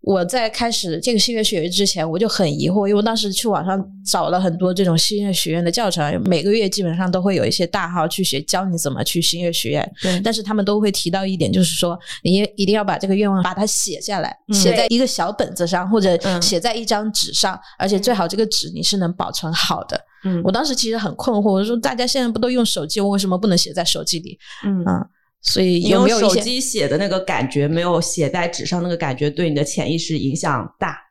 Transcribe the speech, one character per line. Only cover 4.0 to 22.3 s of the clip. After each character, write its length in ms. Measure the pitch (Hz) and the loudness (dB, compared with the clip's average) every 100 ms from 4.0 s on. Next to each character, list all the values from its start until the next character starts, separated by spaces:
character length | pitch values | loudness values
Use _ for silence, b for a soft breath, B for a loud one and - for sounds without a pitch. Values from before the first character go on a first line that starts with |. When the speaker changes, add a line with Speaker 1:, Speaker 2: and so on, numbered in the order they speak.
Speaker 1:
找 260 | - 190 165 | -2 0 2
了 100 | 180 | 2
很 160 | 190 170 | 0 0
多 160 | 185 | 0
这 100 | 180 | 2
种 140 | 185 165 | 2 2
新 260 | - 208 | 2 0
月 80 | 202 | 0
许 200 | 180 170 | -2 0
愿 120 | 165 | 0
的 60 | 170 | 0
教 180 | 175 214 | 0 0
程， 320 | 175 147 170 - | 0 -2 0 2
每 160 | 165 | 2
个 100 | 190 | 2
月 160 | 220 196 | 2 2
基 140 | 196 | 0
本 140 | 180 165 | -2 0
上 120 | 185 | 0
都 140 | 185 | 0
会 140 | 190 180 | 2 2
有 80 | |
一 60 | 113 | 0
些 140 | - | 0
大 240 | 170 202 170 | 0 -2 -2
号 180 | 175 160 | 0 -2
去 160 | - | 0
学， 180 | 185 135 | -2 -2
教 220 | 151 185 | -2 -2
你 120 | 190 170 | 0 -2
怎 160 | 143 | -2
么 120 | - | -2
去 180 | - 170 | -2 0
新 180 | 165 170 | 0 0
月 120 | 175 | -2
许 160 | 165 - | -2 -2
愿。 200 | 143 - B | -2 -2 B
Speaker 2:
对。 180 | 185 180 | -2 0
Speaker 1:
但 100 | 208 | 0
是 80 | 226 | -2
他 100 | 202 | -2
们 120 | 214 | 0
都 160 | 196 208 | 0 2
会 100 | 208 | 2
提 180 | 196 175 | 0 -2
到 160 | 190 | -2
一 120 | 190 185 | -2 -2
点， 160 | - | 0
就 100 | 190 | 2
是 140 | 170 160 | 2 2
说 200 | 175 170 B B | -2 -2 B B
你 140 | - 190 208 - | 2 2 2 0
一 100 | 196 | 2
定 80 | |
要 80 | 214 | 2
把 160 | 202 165 | 0 -2
这 80 | 190 | 0
个 80 | |
愿 160 | 196 208 | 2 2
望 100 | 190 | 2
把 100 | 180 | 0
它 100 | 185 | 0
写 360 | 208 - 214 156 | 0 0 -2 -6
下 180 | - 196 | -4 -4
来， 180 | 156 - - | -4 -8 -2
Speaker 2:
嗯。 60 | |
Speaker 1:
写 200 | 202 185 | 4 4
在 120 | - - | 4 2
一 100 | 233 | 2
个 80 | 254 | 2
小 240 | - 170 | 0 -4
本 240 | 220 - | -2 -4
子 100 | 185 170 | -2 0
上， 180 | 180 185 | 0 2
Speaker 2:
对。 60 | |
Speaker 1:
或 80 | 220 | 2
者 400 | 185 170 196 180 | 4 2 2 0
写 180 | 175 208 | 0 2
在 160 | 233 | 0
一 100 | 226 | -2
张 260 | 220 208 214 | -2 -2 0
纸 200 | 214 - | -2 -2
上， 220 | - 196 | 0 0
Speaker 2:
嗯。 60 | 185 B B | -2 B B
Speaker 1:
而 100 | 190 | 0
且 80 | 196 | 2
最 160 | 214 | 2
好 140 | 220 170 | 2 0
这 100 | 196 | 0
个 80 | 220 | 0
纸 260 | - - | -2 -4
你 80 | 175 | -4
是 140 | 175 202 | -2 0
能 160 | 175 | -2
保 160 | 180 - | -2 -4
存 220 | - 160 | -4 -4
好 320 | 170 - 175 | -2 -2 -2
的。 160 | - - - b | -4 -8 -8 b
Speaker 2:
嗯。 180 | 190 175 | -4 0
Speaker 1:
我 80 | 185 | 0
当 160 | 208 294 | 0 0
时 80 | |
其 160 | 254 226 | -2 -2
实 80 | 226 | -2
很 160 | 202 | -4
困 240 | - - 214 | -4 -2 2
惑， 140 | 208 | 2
我 120 | 190 | 2
说 120 | 208 233 | 0 0
大 180 | 233 | -2
家 100 | 233 | -2
现 160 | 247 277 | 0 0
在 80 | |
不 120 | 240 | 0